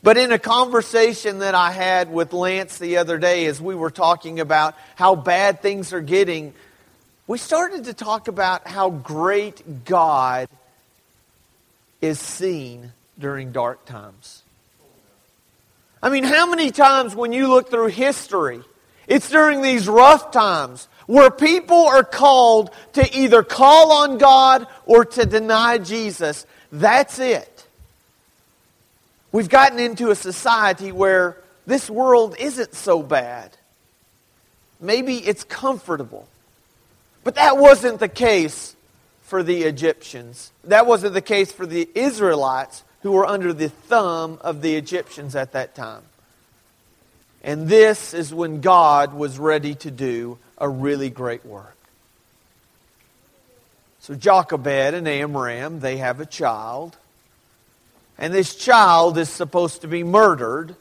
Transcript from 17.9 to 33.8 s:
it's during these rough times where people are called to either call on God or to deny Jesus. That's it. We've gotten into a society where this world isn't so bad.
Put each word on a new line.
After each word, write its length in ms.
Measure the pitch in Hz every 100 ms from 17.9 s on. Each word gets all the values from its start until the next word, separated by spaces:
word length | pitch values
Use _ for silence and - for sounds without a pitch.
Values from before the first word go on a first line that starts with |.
| 185 269 - - 190 147 120 123 _ _ _ -
it's 220 | 269 -
during 320 | 311 302 285
these 280 | 269 254 190
rough 420 | 220 269 302 -
times 560 | 247 214 170 131 127 - _ -
where 240 | 247 269
people 560 | 262 302 349 349 349 320
are 160 | 262
called 680 | - - 277 262 240 220 208 - -
to 240 | - 269 254
either 240 | 262 233
call 500 | - - 269 311 320
on 280 | 302 294 254
God 480 | 277 262 262 269 247 - -
or 200 | 233 233
to 200 | 247 220
deny 540 | 220 220 220 233 240
Jesus. 680 | 180 220 214 170 160 151 - _ _
That's 460 | 147 202 247 277 -
it. 360 | 254 196 - _ _ _ _ _ _ _ _ _ _ _ _ _ _ _ _ _ _
We've 200 | 214 190
gotten 280 | 269 277 240
into 320 | 240 220 233
a 60 | 202
society 760 | 185 175 247 226 208 175 190
where 460 | 185 190 185 180 170 _ _ -
this 240 | 262 -
world 480 | 214 262 240 220 165
isn't 340 | 269 - 233
so 300 | - - 170
bad. 520 | 147 143 120 123 92 _ _ _